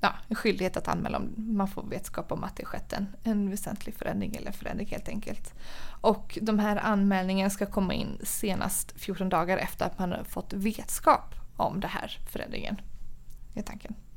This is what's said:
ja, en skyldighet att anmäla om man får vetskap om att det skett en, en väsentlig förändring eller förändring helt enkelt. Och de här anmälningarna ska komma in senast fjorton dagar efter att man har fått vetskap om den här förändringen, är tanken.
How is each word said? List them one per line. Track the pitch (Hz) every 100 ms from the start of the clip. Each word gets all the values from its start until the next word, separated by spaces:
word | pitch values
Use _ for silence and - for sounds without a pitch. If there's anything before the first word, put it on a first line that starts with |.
ja, | 202 - -
en |
skyldighet | 214 233 - 185 -
att | -
anmäla | 165 - -
om | - -
man | 220 208 196
får | -
vetskap | - - - - 170
om | 147
att | - -
det |
skett | - - -
en, | - 196 -
en | 226 208 196
väsentlig | 196 - 208 -
förändring | - - 196 208 -
eller | -
förändring | - - - 208
helt | - -
enkelt. | - - - - - - - - -
Och | 214 208 - -
de | 220 214
här | 208 208
anmälningarna | - 208 196 190 185 190 190
ska | 196 196
komma | 208 185
in | - - -
senast | - - 214 185 - - - -
fjorton | - 180 185
dagar | 175 170 185
efter | - - 180
att | -
man | 180
har | 180
fått | 190 - -
vetskap | 196 202 214 - - - 285 - - - -
om | - 185
den | 165
här | - - - -
förändringen, | - - - - 208 - - - - - - -
är | 220
tanken. | 208 208 - 214 -